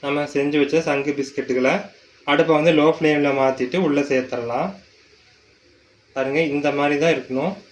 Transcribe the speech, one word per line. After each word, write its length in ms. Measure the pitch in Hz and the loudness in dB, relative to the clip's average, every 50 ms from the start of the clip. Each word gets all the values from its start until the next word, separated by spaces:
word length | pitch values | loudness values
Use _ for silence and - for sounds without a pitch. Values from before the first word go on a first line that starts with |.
| - | -4
நம்ம 240 | 143 143 147 147 143 - | -4 -4 -2 -4 -2 -2
செஞ்சு 240 | 143 139 147 143 151 143 | -2 -2 0 2 2 2
வச்ச 200 | 139 151 160 160 160 | 2 2 0 0 0
சங்கு 260 | 143 139 139 147 143 143 | -2 -2 -2 -2 -2 -4
பிஸ்கெட்டுகளை 540 | 135 - - - 127 - 127 127 127 131 160 202 - - - - _ _ _ _ _ - 143 | -4 -6 -6 -10 -4 -2 -2 0 2 2 0 0 -4 -8 -18 -20 _ _ _ _ _ -2 2
அடுப்பை 200 | 147 165 156 160 151 | 2 4 4 4 2
வந்து 180 | 151 170 165 151 | 4 2 2 4
லோ 100 | 147 160 160 - | 4 2 2 2
ஃப்ளேம்ல 320 | 165 156 151 147 143 139 135 139 | 2 2 2 2 2 0 0 2
மாத்திட்டு 360 | 135 131 131 - 131 123 - 180 190 156 | 2 0 0 0 -4 -2 -2 -2 0 2
உள்ள 120 | 143 143 139 - 139 | 0 0 0 0 0
சேர்த்துடலாம். 560 | 127 127 - - 120 120 117 117 127 160 190 - - - _ _ _ _ _ _ _ _ _ _ _ _ _ _ _ _ _ _ _ _ _ _ _ _ _ _ | -2 -2 -2 -6 -6 -6 -4 -4 -4 -4 -6 -8 -12 -20 _ _ _ _ _ _ _ _ _ _ _ _ _ _ _ _ _ _ _ _ _ _ _ _ _ _
பாருங்க, 260 | 135 135 135 139 156 165 151 139 | -4 -4 -2 0 0 0 0 0
இந்த 140 | 147 143 147 139 143 | 0 0 0 0 0
மாதிரி 180 | 143 147 147 143 151 | 0 0 2 2 2
தான் 100 | 170 156 131 | 2 2 0
இருக்கணும். 360 | 123 - 127 131 143 180 196 - - - | -2 -6 -4 -4 -2 -4 -6 -8 -14 -20